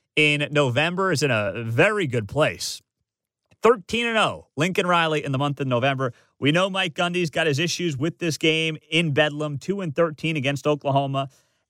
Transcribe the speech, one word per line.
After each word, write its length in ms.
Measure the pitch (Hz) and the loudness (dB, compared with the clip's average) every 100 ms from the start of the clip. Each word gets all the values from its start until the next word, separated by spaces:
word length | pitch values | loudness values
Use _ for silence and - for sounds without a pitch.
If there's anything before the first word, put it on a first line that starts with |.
| _ - | _ 2
in 320 | 151 147 143 | 4 4 0
November 640 | 147 139 123 165 180 190 | 2 2 2 0 0 0
is 100 | 147 | 0
in 80 | 143 | 0
a 320 | 113 101 101 | 0 0 -4
very 440 | 113 117 196 208 156 | -4 2 2 2 -2
good 200 | 113 101 | -2 -4
place. 560 | 135 139 82 - - _ _ _ _ _ _ _ _ | 0 0 0 -10 -10 _ _ _ _ _ _ _ _
Thirteen 440 | 220 240 - 226 233 | 2 2 0 -4 0
and 120 | 220 | 2
oh, 300 | 165 82 - - | 0 -2 -10 -2
Lincoln 300 | 175 185 180 | 0 0 2
Riley 380 | 175 165 151 | 2 4 0
in 80 | 147 | 0
the 60 | 131 | -2
month 220 | 143 143 | -2 -2
of 60 | 135 | 0
November. 460 | 120 135 135 131 - _ - | 2 2 0 -4 -6 _ -4
We 140 | 135 | 0
know 160 | 165 196 | 2 0
Mike 260 | 190 185 | 0 -4
Gundy's 360 | 160 175 175 165 | -2 -2 0 -2
got 160 | 170 160 | 0 0
his 120 | 135 | 0
issues 380 | 175 - 175 135 | -2 -2 -4 -2
with 220 | 165 - | -4 -2
this 180 | 170 143 | -4 0
game 380 | 160 160 160 156 - | 0 2 -2 -6 -2
in 220 | 160 165 | 0 0
Bedlam, 460 | 139 151 147 151 139 | 2 0 0 -6 -6
two 220 | - 196 | -6 -6
and 140 | 175 | -4
thirteen 420 | 135 170 151 160 156 | 0 -2 0 -4 -2
against 300 | 131 139 151 | -2 -2 -2
Oklahoma. 640 | 147 143 135 139 135 135 _ _ _ _ | -2 0 0 0 -4 -6 _ _ _ _